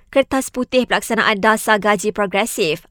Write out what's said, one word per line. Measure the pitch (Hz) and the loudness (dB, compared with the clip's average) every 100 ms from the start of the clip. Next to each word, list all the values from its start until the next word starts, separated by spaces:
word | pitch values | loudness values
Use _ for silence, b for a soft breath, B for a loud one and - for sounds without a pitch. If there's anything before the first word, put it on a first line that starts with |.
| - | -2
kertas | 277 262 269 - | 0 0 -2 -4
putih | 254 247 254 233 | -6 -2 0 0
pelaksanaan | 196 - 226 202 202 | -2 -2 0 0 2
dasar | 220 220 - 214 | 2 2 2 2
gaji | 208 208 208 | 2 0 -2
progresif | 208 202 196 233 - 160 156 - | -2 -2 -2 -2 -2 -2 -4 -6